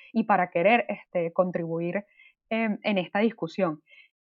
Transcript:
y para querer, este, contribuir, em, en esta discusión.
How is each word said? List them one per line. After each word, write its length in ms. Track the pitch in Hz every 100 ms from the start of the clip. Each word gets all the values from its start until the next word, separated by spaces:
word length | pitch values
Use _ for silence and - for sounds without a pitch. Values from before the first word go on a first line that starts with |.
| -
y 120 | 226
para 260 | 220 190 180
querer, 340 | 175 190 233 -
este, 440 | 190 - 180 165
contribuir, 720 | 170 180 175 165 165 170 190 208 _ - _ -
em, 280 | 226 226 202
en 160 | 214 196
esta 220 | 170 202
discusión. 600 | 226 - 165 - 175 151 _ - - _